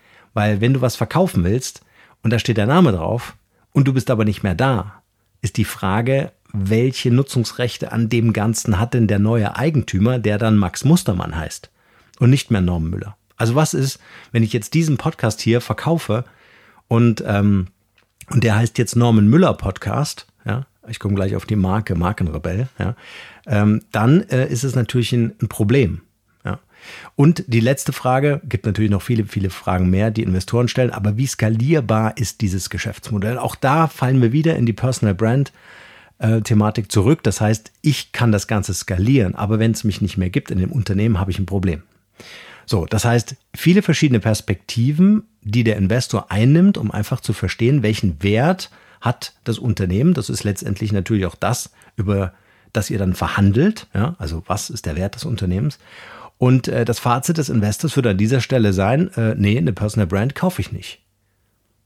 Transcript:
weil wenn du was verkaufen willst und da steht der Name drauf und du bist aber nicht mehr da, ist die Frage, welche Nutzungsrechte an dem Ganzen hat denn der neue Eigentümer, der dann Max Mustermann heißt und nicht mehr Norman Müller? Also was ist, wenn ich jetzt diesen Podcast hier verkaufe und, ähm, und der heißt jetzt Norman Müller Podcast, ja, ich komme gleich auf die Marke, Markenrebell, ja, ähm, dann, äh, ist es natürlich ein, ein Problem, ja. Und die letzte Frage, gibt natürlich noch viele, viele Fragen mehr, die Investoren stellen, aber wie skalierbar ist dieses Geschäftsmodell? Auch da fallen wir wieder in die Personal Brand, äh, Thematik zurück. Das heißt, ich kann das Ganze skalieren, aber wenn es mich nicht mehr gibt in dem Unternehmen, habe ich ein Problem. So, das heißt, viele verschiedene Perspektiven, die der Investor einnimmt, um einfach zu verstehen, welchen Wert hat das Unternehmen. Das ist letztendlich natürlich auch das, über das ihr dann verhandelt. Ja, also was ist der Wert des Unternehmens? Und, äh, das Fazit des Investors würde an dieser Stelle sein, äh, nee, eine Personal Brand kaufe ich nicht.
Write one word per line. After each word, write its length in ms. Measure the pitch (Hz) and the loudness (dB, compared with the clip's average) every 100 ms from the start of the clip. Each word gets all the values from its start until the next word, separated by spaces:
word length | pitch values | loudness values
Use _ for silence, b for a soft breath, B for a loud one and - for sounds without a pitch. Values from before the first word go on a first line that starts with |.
| b b b | b b b
weil 260 | - 104 101 | -2 0 2
wenn 140 | 117 | 2
du 60 | 135 | 2
was 160 | 123 - | 0 -2
verkaufen 480 | 113 151 185 101 | -2 0 0 0
willst 380 | 87 120 - - b b b b | 0 0 -4 -14 b b b b
und 100 | 113 | -2
da 60 | 113 | 0
steht 160 | - 110 | 0 0
der 100 | 104 | 4
Name 260 | 165 165 | 4 4
drauf 440 | 92 82 120 - - _ _ _ | 2 -2 -4 -8 -18 _ _ _
und 160 | - 139 | 0 2
du 40 | |
bist 180 | 131 113 | 0 0
aber 140 | 113 | 0
nicht 180 | 107 98 | 0 0
mehr 120 | 101 | -2
da, 480 | 82 131 117 101 - _ _ _ _ | 0 0 0 -6 -14 _ _ _ _
ist 160 | 104 - | -6 -2
die 80 | |
Frage, 680 | 104 - 95 101 117 135 - _ _ 104 | -4 -2 -2 0 0 -2 -4 _ _ -4
welche 460 | 95 110 131 127 127 | 0 2 0 0 2
Nutzungsrechte 800 | 123 131 127 113 - 123 - - | 2 2 -2 -4 -4 -6 -6 -6
an 160 | 117 113 | -2 0
dem 240 | 117 113 | 2 2
Ganzen 460 | 107 104 110 - 92 | 0 -2 -2 -2 -2
hat 160 | 120 | 0
denn 120 | 123 107 | 2 2
der 120 | 101 | 2
neue 380 | 104 113 104 - | 2 2 -2 -2
Eigentümer, 640 | 147 151 - 95 110 127 | -2 -2 -2 0 2 0
der 200 | 107 104 | -2 0
dann 180 | 113 107 | 2 2
Max 280 | 107 - | 2 0
Mustermann 520 | 135 175 - 90 80 78 | 2 2 2 -2 -4 -6
heißt 340 | 76 - - b b b b b | -8 -12 -20 b b b b b
und 120 | 123 | 4
nicht 200 | 139 - | 4 2
mehr 100 | 104 | 0
Norman 300 | 90 87 80 | 0 0 -4
Müller? 260 | 95 101 - _ - | -6 -10 -18 _ -4
Also 180 | 113 | 0
was 180 | 127 156 | 2 2
ist, 280 | - 135 - B B B | 0 -4 -6 B B B
wenn 100 | 117 | 0
ich 100 | 110 | 0
jetzt 220 | 120 - | -2 -2
diesen 220 | 156 160 131 | 0 0 0
Podcast 440 | 160 - 113 - | -2 -2 -4 -2
hier 200 | 113 117 | 0 0
verkaufe 640 | - 110 - 165 - 110 - b b b b b - | -2 -4 -2 -2 -2 -4 -6 b b b b b 0
und, 340 | 117 120 110 - | 2 4 2 -2
ähm, 420 | 101 101 98 92 _ _ _ _ _ - | 2 2 2 -2 _ _ _ _ _ -2
und 120 | 131 | 0
der 140 | 113 104 | 2 2
heißt 220 | 117 - | 0 -2
jetzt 180 | 113 117 | 0 2
Norman 320 | 120 113 104 | 4 6 6
Müller 260 | 151 175 | 6 4
Podcast, 720 | - 98 - - 117 156 - - _ | 0 -4 -6 -6 -4 -4 -8 -18 _
ja, 220 | 113 110 135 _ - | -6 -6 -8 _ -16
ich 100 | 113 | -8
komme 160 | 101 | -4
gleich 220 | 98 95 104 | -2 -2 -4
auf 100 | - | -2
die 100 | 104 | 0
Marke, 380 | 92 92 - | 2 0 -2
Markenrebell, 760 | 85 87 104 87 78 85 92 127 - | -2 -2 -2 -4 -4 -4 -4 -6 -6
ja, 180 | 95 117 B B B B - | -6 -6 B B B B -2
ähm, 360 | 104 104 107 - | 2 2 2 -2
dann, 300 | 113 113 165 - | 0 4 2 2
äh, 200 | 127 131 | -2 -2
ist 160 | 123 | -2
es 100 | 135 | -2
natürlich 380 | 123 113 127 113 | -2 -2 -2 0
ein, 220 | 120 117 - | 0 -2 -2
ein 80 | 107 | -6
Problem, 520 | - 107 135 107 - _ _ _ _ | -2 2 2 2 -2 _ _ _ _
ja. 140 | - - _ B B B B | -10 -10 _ B B B B
Und 300 | - 147 165 - | 2 4 4 0
die 140 | 117 | 2
letzte 320 | 113 135 - | 2 0 -4
Frage, 480 | - 127 131 143 143 131 | -4 0 2 0 -2 -4
gibt 160 | 104 | -4
natürlich 260 | 110 98 107 | -2 0 2
noch 120 | 101 | 0
viele, 220 | - 117 | 0 -2
viele 260 | 101 104 95 | -2 -2 -4
Fragen 400 | - - 92 90 | -4 -2 0 2
mehr, 200 | 95 110 | 2 0
die 120 | 110 | -2
Investoren 460 | 95 92 - 117 120 | -2 -2 0 0 0
stellen, 220 | - 127 | 0 -2
aber 260 | 110 104 104 | 0 -2 -2
wie 100 | 135 | -4
skalierbar 920 | - 110 110 127 160 113 110 110 - | 0 0 0 2 0 2 0 0 -2
ist 240 | 110 - | -6 -2
dieses 300 | 104 95 - | -2 -2 -6
Geschäftsmodell? 640 | 104 104 - - 104 104 127 | -8 -8 -10 -6 -4 -2 -4
Auch 200 | 123 - | -6 -2
da 320 | 135 156 160 | 0 2 0
fallen 340 | - 127 135 | 0 2 4
wir 100 | 117 | 4
wieder 240 | 143 160 - | 2 0 2
in 80 | |
die 80 | 117 | 0
Personal 420 | 104 127 123 107 | 0 -2 0 0
Brand, 380 | 92 110 131 139 B B B B B B - | 2 2 2 -2 B B B B B B -2
äh, 220 | 113 113 | 0 0
Thematik 500 | 107 107 107 110 101 | 2 2 2 0 -2
zurück. 320 | 107 98 160 | 2 4 2
Das 180 | 110 - | 0 0
heißt, 320 | 107 104 - _ | 0 -2 -6 _
ich 300 | 156 135 - | -2 -2 -4
kann 200 | - 120 | -2 2
das 140 | 104 - | 2 0
Ganze 280 | 107 95 | -4 -2
skalieren, 600 | 92 - 90 104 139 92 | -6 -4 -2 2 2 2
aber 240 | - 104 110 | -2 -2 0
wenn 140 | 113 | 0
es 120 | 110 | 0
mich 160 | 107 - | -2 -2
nicht 180 | 98 98 | -4 -2
mehr 120 | 90 | -2
gibt 200 | - - | -2 -2
in 80 | 95 | -4
dem 140 | 92 | -2
Unternehmen, 480 | 135 101 95 110 98 | -2 -2 0 0 0
habe 100 | 95 | -2
ich 80 | 90 | -4
ein 80 | 92 | -2
Problem. 360 | 98 92 82 - _ _ B B B B B | -2 -2 -4 -10 _ _ B B B B B
So, 220 | B 101 80 | B -2 -2
das 180 | 107 | -2
heißt, 320 | 120 120 - - _ | 2 0 0 -14 _
viele 280 | - 160 190 | -2 2 4
verschiedene 380 | 202 151 151 120 | 2 2 2 2
Perspektiven, 1040 | 110 107 - 95 - 117 123 147 190 214 - _ | 0 -2 -2 -6 -4 -2 0 4 4 4 -2 _
die 220 | 104 117 | -2 0
der 120 | 113 101 | 2 2
Investor 540 | 95 117 - 107 - | 2 0 -2 -4 -2
einnimmt, 480 | 98 120 160 190 196 | 2 4 6 4 2
um 120 | 107 | -2
einfach 300 | - - 131 | -4 -4 -4
zu 120 | - | -4
verstehen, 500 | 107 92 - 117 143 | -4 -4 0 0 2
welchen 400 | 107 110 101 76 | 0 0 -2 0
Wert 480 | 98 107 147 185 - b b b | 0 2 2 0 -6 b b b
hat 340 | 123 - - _ | -4 -4 -10 _
das 140 | - 110 | -8 -4
Unternehmen. 540 | 123 98 92 95 160 | -2 -2 0 2 2
Das 160 | 156 - | 0 -2
ist 160 | - | -4
letztendlich 480 | 104 98 - 98 107 | -4 -4 -6 -4 -2
natürlich 320 | 104 90 110 | -2 -2 -2
auch 100 | 90 | -2
das, 360 | - 92 117 - b b - | -4 -4 -4 -8 b b -6
über 380 | 98 98 92 b b b b | -2 -2 -2 b b b b
das 180 | 107 104 | -6 -4
ihr 80 | 104 | -2
dann 160 | 95 | -2
verhandelt. 720 | 90 85 - 101 104 190 214 - | -2 -2 2 2 4 2 0 -6
Ja, 220 | - 123 175 | -4 -4 -4
also 260 | 80 82 - | -8 -8 -6
was 240 | 98 - | -8 -8
ist 160 | 113 - | -8 -6
der 100 | 76 | -4
Wert 180 | 95 | -6
des 100 | - | -6
Unternehmens? 540 | 165 117 92 90 143 - B B B B B - | -8 -4 -2 -2 -4 -6 B B B B B 0
Und, 320 | 127 131 - | 2 2 2
äh, 160 | 123 | -2
das 140 | 117 - | -2 0
Fazit 400 | 123 123 - 160 | 0 0 0 -2
des 100 | 139 | 0
Investors 480 | 127 104 107 160 139 | 0 0 0 -2 0
würde 140 | 110 | 0
an 80 | 95 | 2
dieser 220 | 107 131 | 2 0
Stelle 320 | - 127 104 | 0 2 2
sein, 380 | 92 98 139 185 | 2 2 2 0
äh, 200 | - 113 | -2 -2
nee, 220 | 110 101 117 | 0 2 2
eine 160 | 156 | 0
Personal 340 | 95 104 110 92 | -2 -2 -2 0
Brand 280 | 98 131 | 0 -2
kaufe 260 | - 185 - | -2 -4 -4
ich 100 | - | -8
nicht. 300 | - - - _ _ _ _ _ _ _ _ | -8 -14 -20 _ _ _ _ _ _ _ _